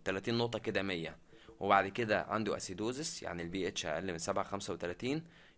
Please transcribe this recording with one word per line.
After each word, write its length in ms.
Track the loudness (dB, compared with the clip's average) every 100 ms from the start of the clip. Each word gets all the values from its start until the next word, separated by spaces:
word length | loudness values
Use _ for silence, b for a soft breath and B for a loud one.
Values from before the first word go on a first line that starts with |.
تلاتين 340 | -2 0 2 2
نقطة 220 | 2 0
كده 220 | 0 0
مية، 360 | 0 -2 -4 -8 B B B -4
وبعد 280 | 6 6 6
كده 360 | 2 2 2
عنده 340 | 2 0 0 -2
أسيدوزس 640 | -4 -4 -2 -2 -4 -6
يعني 200 | -6 -4
ال 40 | -4
بي 200 | -2 -2
اتش 180 | -2 -2
أقل 260 | -2 -2
من 60 | -2
سبعة 280 | 0 0 0
خمسة 280 | -4 -4
وتلاتين، 500 | -4 -4 -4 -2 -4 -6 b b